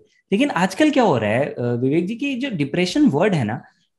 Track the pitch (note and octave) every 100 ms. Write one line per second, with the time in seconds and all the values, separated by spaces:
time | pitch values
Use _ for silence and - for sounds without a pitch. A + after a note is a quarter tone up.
0 | _ _ - G3+ C#4+ - C#4 - D#4 C4+
1 | G#3+ B2+ G#2 A#2 D3 - A#2+ A#2+ C3 D#3+
2 | F3+ A#3 C#4+ B3 C#4 F3 C3+ F3 F3+ D4
3 | D4 C#3+ G#3 E3 G#2 C3 - _ _